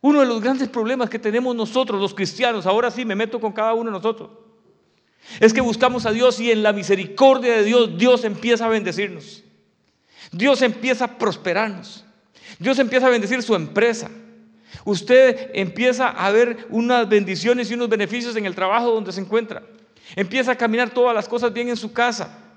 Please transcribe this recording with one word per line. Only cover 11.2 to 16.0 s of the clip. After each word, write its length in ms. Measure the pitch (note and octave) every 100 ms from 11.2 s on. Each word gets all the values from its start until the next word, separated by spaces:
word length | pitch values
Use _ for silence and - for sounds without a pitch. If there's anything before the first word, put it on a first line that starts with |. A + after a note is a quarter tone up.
| G3+ F3 F#3 F3 A3 F#3 - - _ _ _ _ - -
Dios 220 | F#3 C4
empieza 280 | B3 B3+ C4
a 20 |
bendecir 320 | A#3+ G3 B3
su 120 | A#3 G3+
empresa. 540 | D3+ G3+ A#3 A3+ - - - - _ _ _ - -
Usted 680 | F#3 - B3+ C4 - -
empieza 560 | - F#3+ E3+ A#3+ A#3+